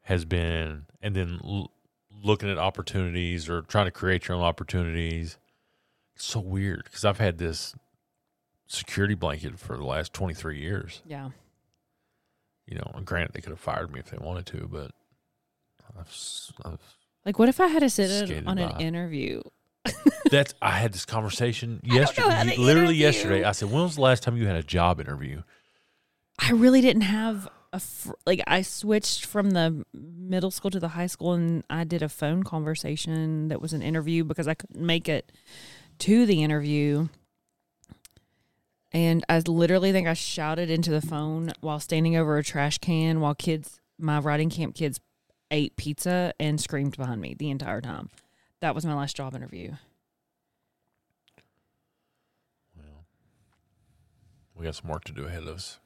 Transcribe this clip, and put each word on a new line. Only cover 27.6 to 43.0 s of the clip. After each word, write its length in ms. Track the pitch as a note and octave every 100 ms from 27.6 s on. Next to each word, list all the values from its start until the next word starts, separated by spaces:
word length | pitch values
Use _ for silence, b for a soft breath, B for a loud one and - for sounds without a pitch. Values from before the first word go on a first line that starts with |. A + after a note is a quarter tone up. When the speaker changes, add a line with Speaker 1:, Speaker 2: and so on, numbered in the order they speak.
| _
Speaker 2:
a 80 | F#3+
fr-, 320 | - - F#3+ - -
like, 160 | F#3 -
I 160 | F3+
switched 600 | F#3+ - G#3 G#3+ - - -
from 240 | G#3 G3+
the 340 | F#3 E3 D#3 -
middle 560 | - D#3+ E3+ F#3 F#3 F#3
school 200 | - G3
to 80 | F#3
the 80 | E3
high 180 | E3 F3+
school, 280 | - E3+
and 280 | F3 E3 E3 -
I 140 | D#3+
did 180 | E3 E3+
a 60 | D3+
phone 340 | - D3 E3+
conversation 1040 | F#3+ E3 D3+ D#3 D3+ D3+ E3+ D#3+ D#3+ D#3 D#3
that 120 | D3
was 100 | D#3+
an 100 | D#3
interview 420 | B2 D#3+ D#3 E3
because 240 | D#3+ D#3 D3+
I 60 |
couldn't 260 | D#3+ - -
make 240 | E3+ E3+ F3
it 220 | D3 - B B B B B B _
to 240 | - A3 A#3+
the 160 | F3
interview. 640 | D#3 D3+ D3 D3 D3 D3 D#3 - _ _ _ _ _ _ _ - - _ _ _ _ _ _ _ _
And 300 | E3 E3 E3 -
I 120 | E3
literally 520 | E3 E3 E3+ F#3 F#3+
think 140 | F#3+ E3+
I 60 |
shouted 560 | E3 - - D#3 D#3+ E3+
into 200 | E3 E3+
the 120 | D#3
phone 500 | D#3 D3+ D3+ D#3+ E3 -
while 180 | D#3 D3+
standing 360 | - D#3+ E3 E3
over 220 | D#3 D3+
a 40 |
trash 340 | D3 D3+ C#3+ -
can 420 | - E3